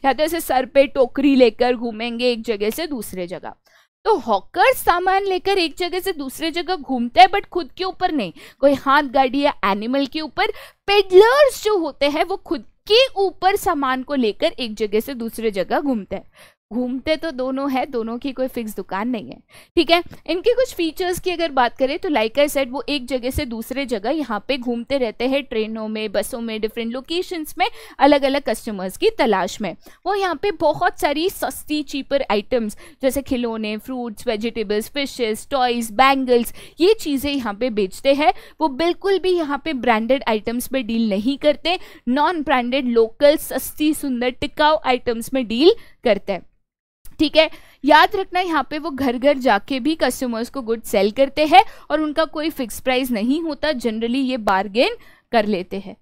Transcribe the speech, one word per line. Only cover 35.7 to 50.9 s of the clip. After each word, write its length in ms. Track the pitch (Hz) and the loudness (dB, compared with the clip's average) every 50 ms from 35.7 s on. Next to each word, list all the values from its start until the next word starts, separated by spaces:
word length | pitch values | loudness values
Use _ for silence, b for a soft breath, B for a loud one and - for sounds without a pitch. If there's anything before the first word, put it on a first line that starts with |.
| 240 240 233 214 202 | 0 -2 -4 -4 2
बैंगल्स, 600 | 208 262 269 277 269 262 247 247 240 226 - B B B B B - | 4 6 6 6 2 2 2 2 2 2 0 B B B B B 2
ये 140 | 311 381 440 | 4 4 4
चीज़ें 380 | 440 - 320 277 262 247 285 | 4 0 -4 -2 -2 -2 -2
यहाँ 220 | 285 277 233 226 196 | -2 -2 -4 -4 -4
पे 160 | 196 240 262 | -2 -4 -2
बेचते 420 | 220 208 202 196 - - - 269 277 | 0 0 -2 -2 -4 0 2 2 4
हैं। 200 | 269 302 349 - B B B B _ | 4 4 2 2 B B B B _
वो 60 | 302 320 | -2 -2
बिल्कुल 500 | 262 247 330 349 339 - - 392 392 370 | 0 0 0 0 0 0 0 0 0 2
भी 120 | 330 370 | 2 0
यहाँ 300 | 359 349 320 277 285 277 - | 0 0 0 -2 -4 -4 -4
पे 80 | 320 320 | -6 -6
ब्रांडेड 480 | 254 220 240 226 214 226 226 262 277 - | -2 0 2 2 2 2 0 0 0 0
आइटम्स 440 | - 220 214 202 233 233 247 - - 254 | -2 -4 -2 -4 -6 -6 -6 -2 -2 -2
में 120 | 262 247 | -2 0
डील 220 | 202 226 226 226 220 | -2 -2 0 0 0
नहीं 280 | 196 202 208 254 285 | 0 0 -2 -2 -4
करते, 400 | 269 - 294 294 - - 320 359 359 B B B B B 240 | 2 2 2 2 2 0 -2 -2 -2 B B B B B -2
नॉन 320 | 247 285 294 320 370 320 | 0 2 2 0 0 -2
ब्रांडेड, 460 | 277 320 285 254 240 247 247 277 269 | 0 0 0 0 0 0 -2 -2 -2
लोकल, 500 | 247 233 233 226 220 - _ 285 285 302 | 2 2 2 2 2 0 _ 4 4 4
सस्ती, 560 | 294 - - - 262 - - - - 302 302 302 | 4 -2 -6 -6 -6 -6 -8 -6 -2 0 0 0
सुंदर, 360 | - - 277 247 233 240 247 | 0 -4 -4 -4 -2 -2 -4
टिकाऊ 480 | 254 - 294 285 - - 302 302 311 311 - | -4 -4 -8 -8 0 2 4 4 4 2 2
आइटम्स 480 | 269 254 247 - 247 233 226 226 - - | 0 0 0 0 -4 -4 -4 -6 -2 -2
में 120 | 269 254 | -2 -2
डील 260 | 196 226 233 302 370 466 b b b b b - | -2 0 6 6 6 6 b b b b b 2
करते 300 | 240 202 196 - - 196 | 2 2 2 0 -6 -8
हैं, 80 | 170 - - _ _ _ _ _ _ _ _ _ _ _ - - - | -8 -8 -16 _ _ _ _ _ _ _ _ _ _ _ -18 -2 -2
ठीक 160 | 311 294 - | -2 2 4
है। 120 | 302 320 302 B B B B B B - | 4 2 2 B B B B B B 2
याद 320 | 269 302 311 349 370 415 | 6 6 6 6 4 2
रखना, 240 | 381 381 - 349 359 | -4 -6 -2 -2 -2
यहाँ 260 | 381 359 320 294 254 - | -2 0 -2 -2 -2 -2
पे 80 | 294 311 | -8 -8
वो 100 | 294 330 | -6 -8
घर 260 | 277 254 277 254 240 | -6 -2 -2 -2 -2
घर 200 | 254 220 277 226 | 2 2 2 2
जाके 420 | 269 247 262 214 302 - - 277 262 | 4 2 2 2 2 0 -4 -6 -2
भी 140 | 233 294 320 | -2 -2 0
कस्टमर्स 540 | - 320 262 254 - 262 247 233 220 240 - | 0 0 -2 -2 -2 -6 -6 -4 -6 -8 -8
को 120 | - - | -8 -10
गुड 200 | - 214 226 226 - | -6 -4 -6 -6 -4
सेल 280 | - | -2